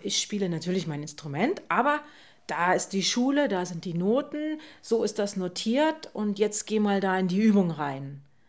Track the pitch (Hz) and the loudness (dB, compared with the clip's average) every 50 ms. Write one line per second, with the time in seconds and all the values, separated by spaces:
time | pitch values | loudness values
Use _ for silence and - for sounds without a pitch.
0 | - 202 202 - - - - 202 196 180 170 160 165 180 180 190 170 160 147 143 | -6 -2 -2 -2 -2 -2 -2 -2 -2 -2 -2 -2 -2 -2 -2 -2 -2 -2 -6 -6
1 | 147 151 - - - 156 139 147 190 285 392 - - - 165 196 247 285 294 294 | -6 -8 -10 -10 -10 -6 -2 -2 0 0 -2 -2 -4 -2 0 2 2 2 2 -2
2 | 294 - - - - - - - _ - 151 151 170 180 185 180 - - - 196 | -4 -10 -20 -20 -20 -20 -20 -18 _ -6 -2 0 2 4 2 2 0 -2 -2 -2
3 | 180 - - 240 247 262 277 294 294 269 202 180 180 175 180 165 - 185 160 170 | 0 0 0 2 2 2 2 2 2 2 0 -2 -4 -4 -6 -8 -8 -6 -4 -2
4 | 180 196 226 269 294 294 - 294 302 311 311 302 - - - - - - 226 226 | 2 2 2 2 0 -2 -6 -6 -4 -4 -6 -6 -10 -16 -20 -12 -4 0 0 0
5 | 214 202 208 - 202 202 202 190 185 180 180 - - 220 233 269 302 311 311 320 | 0 0 0 -2 -2 -2 -2 -4 -4 -4 -4 -4 -2 0 2 4 4 2 0 -2
6 | - - - - 214 208 202 202 214 214 214 - - - 214 220 208 208 202 196 | -8 -12 -8 -4 -4 -2 0 0 0 0 0 -2 -4 0 0 2 2 4 2 2
7 | 190 190 185 185 185 180 175 196 220 220 202 202 185 170 160 143 151 143 135 135 | 2 2 2 2 2 2 2 4 6 6 6 6 6 4 2 -2 -4 -4 -4 -6
8 | 139 139 139 139 - - _ _ _ | -8 -10 -12 -14 -16 -20 _ _ _